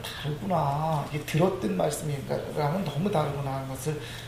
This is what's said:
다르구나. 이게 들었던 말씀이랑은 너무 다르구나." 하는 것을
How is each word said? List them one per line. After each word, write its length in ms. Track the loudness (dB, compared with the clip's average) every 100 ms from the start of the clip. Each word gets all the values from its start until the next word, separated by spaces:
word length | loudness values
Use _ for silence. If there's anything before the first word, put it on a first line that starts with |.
다르구나. 1040 | -4 -6 -4 -2 0 2 2 2 2 0 0
이게 140 | -4 0
들었던 520 | 4 4 4 0 2
말씀이랑은 1080 | 2 0 -2 -4 -2 -2 -2 0 2 2
너무 260 | 0 0 2
다르구나." 460 | 2 2 0 -2 -4
하는 140 | -4
것을 300 | -4 -4 -4 -6 -10